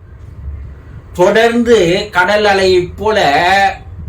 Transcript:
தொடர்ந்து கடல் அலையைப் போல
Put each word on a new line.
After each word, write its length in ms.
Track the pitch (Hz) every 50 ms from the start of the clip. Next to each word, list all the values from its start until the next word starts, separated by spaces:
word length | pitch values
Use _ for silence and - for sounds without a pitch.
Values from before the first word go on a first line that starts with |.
| - - - - - - - - - - - - - - - - - - - - - - -
தொடர்ந்து 920 | 175 180 196 202 220 226 233 233 240 233 240 233 214 180 165 180 196 208 -
கடல் 340 | - 175 180 190 208 214 214
அலையைப் 520 | 208 196 190 190 185 185 180 175 175 - -
போல 840 | 202 214 214 196 170 143 - - 175 180 196 202 196 196 190 - - - - - -